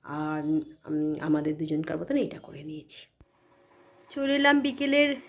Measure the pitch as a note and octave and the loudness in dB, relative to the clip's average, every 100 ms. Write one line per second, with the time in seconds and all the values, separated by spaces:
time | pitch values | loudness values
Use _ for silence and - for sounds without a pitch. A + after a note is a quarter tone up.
0 | - D3 D3+ D#3 D3+ D#3 D3+ - - D3+ | -10 -6 -4 -4 0 0 -2 -14 -6 -4
1 | D3+ D3+ D#3+ D3+ D3+ D3+ D#3 D#3 E3 D#3 | -2 -4 0 0 0 -4 -2 -2 -2 -6
2 | E3+ C#4 A3 - - C#3 D3+ D#3 - - | -2 -2 -2 -6 -16 -16 -12 -12 -10 -12
3 | - _ - _ _ _ _ _ _ _ | -12 _ -20 _ _ _ _ _ _ _
4 | _ - C#4 C#4 C#4+ C#4+ C#4 B3 C#4 C#4+ | _ -4 2 4 6 6 2 -2 2 4
5 | D4 C4+ | 4 2